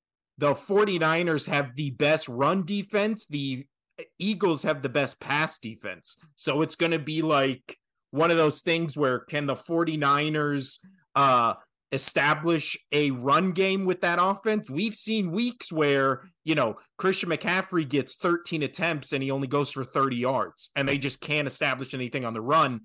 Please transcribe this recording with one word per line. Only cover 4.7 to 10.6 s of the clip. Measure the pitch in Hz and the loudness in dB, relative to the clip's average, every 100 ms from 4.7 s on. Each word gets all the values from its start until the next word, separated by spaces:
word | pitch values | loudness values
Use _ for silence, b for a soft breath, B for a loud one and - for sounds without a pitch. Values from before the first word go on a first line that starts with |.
| 147 | -2
the | 135 | -2
best | 143 135 - | 0 -2 -4
pass | - 143 156 - | -4 -2 -2 -4
defense. | 113 110 104 92 - - b b | -12 -12 -12 -10 -12 -14 b b
So | - 143 | -2 0
it's | 156 - | 0 0
gonna | 170 165 | 0 0
be, | 143 156 | -2 -2
like, | 156 143 135 131 - - _ _ _ | 2 2 2 -2 -10 -20 _ _ _
one | 135 165 | 0 2
of | 165 | 4
those | 156 - | 4 2
things | - 165 165 143 | 0 0 -2 0
where | 139 123 | 0 0
can | - 147 143 | -2 -4 -2
the | 127 | -4
forty-niners, | - 165 165 156 143 143 151 151 147 143 | -2 0 0 2 2 2 2 0 0 -2